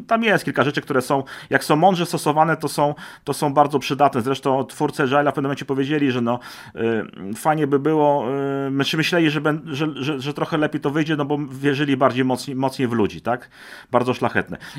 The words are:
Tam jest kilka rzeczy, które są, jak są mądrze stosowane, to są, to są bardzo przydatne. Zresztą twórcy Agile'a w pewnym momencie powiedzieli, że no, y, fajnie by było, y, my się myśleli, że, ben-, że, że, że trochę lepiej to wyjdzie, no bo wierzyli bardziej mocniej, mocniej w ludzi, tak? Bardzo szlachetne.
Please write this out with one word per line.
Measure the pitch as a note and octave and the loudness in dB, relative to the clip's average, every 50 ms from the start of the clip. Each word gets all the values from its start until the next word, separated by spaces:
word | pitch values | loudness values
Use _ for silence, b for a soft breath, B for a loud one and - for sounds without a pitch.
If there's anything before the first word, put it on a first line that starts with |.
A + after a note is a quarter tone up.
| - | -2
Tam | - A3+ A3+ | 0 0 2
jest | A#3 G#3+ F#3+ D#3 - | 4 4 2 2 0
kilka | C#3+ - C#3+ B2 | 0 0 0 0
rzeczy, | D3 - D3+ | 0 0 -2
które | - - C#3 B2+ | -2 0 0 0
są, | A#2+ - C#3+ C#3 C3 B B B B B | 0 2 0 -2 -2 B B B B B
jak | C3+ C3+ - | 0 0 2
są | - D#3 | 2 4
mądrze | D#3 F3 G3 F#3+ E3+ E3+ | 6 6 6 4 4 0
stosowane, | - - - - D#3 D3 D#3 D#3+ E3 D#3+ | -2 -2 0 0 2 4 4 4 4 2
to | D#3+ D3+ C#3 | 0 -2 -4
są, | - D#3+ D3 D3 D3 B B B B B _ | 0 0 0 0 0 B B B B B _
to | D3 C#3 | -6 -4
są | - D#3+ C#3+ C#3 | -2 -2 2 4
bardzo | D3+ D3 C#3+ D3 C3 | 4 4 4 2 -2
przydatne. | - - C#3+ C3 C#3+ C#3 C#3 B2+ | -2 -2 2 2 2 2 2 0
Zresztą | A2+ C3+ C3 C3 - C#3 C3 C3+ B2+ | 0 0 -2 -2 0 0 0 0 -2
twórcy | - - - D3+ C#3 - - | -4 -4 -4 -4 -2 0 0
Agile'a | D3 B2 C#3 D3 C#3+ C#3 | 0 2 2 2 2 2
w | - | 0
pewnym | D3+ C3+ | 0 -2
momencie | C#3 C#3 - C3+ | -2 -4 -4 -4
powiedzieli, | - C#3 C3+ C3+ C#3 D#3 D3 C#3+ C3+ | -2 -2 -2 0 0 0 2 2 2
że | B2 B2+ | 2 2
no, | A#2+ A#2 B2 A#2+ B B B B B B B - A#2 A2+ A2+ G#2+ F2 - - - F2+ G2 | 0 0 -2 -2 B B B B B B B -2 -2 0 0 -2 -4 -6 -10 -12 -10 -10
y, | A2 | -10
fajnie | - - D#3+ D3+ D#3 D3+ | -2 0 0 2 2 2
by | C#3 C#3+ C3+ | 2 2 2
było, | C#3 D#3 D#3 D#3 D3 D3 C#3+ C#3+ G#2+ A#2+ C#3 C#3 C#3 C#3 C#3 C#3 C#3 | 2 2 2 4 4 4 2 2 0 -2 -2 -2 -2 -4 -4 -4 -4
y, | C3+ | -2
my | C#3 C#3 C3+ | -2 -2 0
się | - - | 0 0
myśleli, | D#3+ D#3 - F3 E3+ E3 D3+ | 0 0 2 2 2 4 2
że, | D3 D#3 | 2 0
ben-, | D3 D#3 D3+ D#3+ - | 0 0 -2 -2 -4
że, | E3 C3+ C3 D#3+ D#3 C#3+ | -6 -4 -4 -4 -4 -4
że, | - B2+ D3+ D3+ C3 | -4 -4 -4 -4 -4
że | B2 D3 D3 | -4 -6 -4
trochę | - D#3 - E3+ D3+ | -4 -4 -2 0 0
lepiej | D3+ D3 D3+ D3 | 0 0 -2 -2
to | - C#3+ | -2 -2
wyjdzie, | C3+ D#3+ D3+ D#3+ D#3+ | 0 0 0 0 0
no | D3 C#3+ | -2 0
bo | C#3 D3 D3 D3 C3 | -2 -2 -2 -4 -6
wierzyli | C3 C3+ C#3 C#3+ C3+ C#3 D3+ C#3+ C3+ | -6 -2 0 0 2 2 2 0 2
bardziej | B2+ C3+ B2 A#2 B2+ C3 | 4 2 2 4 2 0
mocniej, | C3 B2+ A#2+ - D3 C3 | 0 0 -2 -4 -6 -4
mocniej | C3 C3+ C3 - - C3 A2+ | -2 -2 -2 -2 -2 -2 0
w | |
ludzi, | A#2+ A2+ G2+ E2+ E2 D#2+ | 2 2 2 0 0 -4
tak? | - A2+ B2 B2 - B B B B B B B B B | -4 -4 -4 -4 -6 B B B B B B B B B
Bardzo | B2 A#2+ A#2+ B2+ B2 | 0 2 2 0 0
szlachetne. | - B2 A2+ - G2+ - - E2+ B B B B | 0 0 0 0 0 -2 -2 -6 B B B B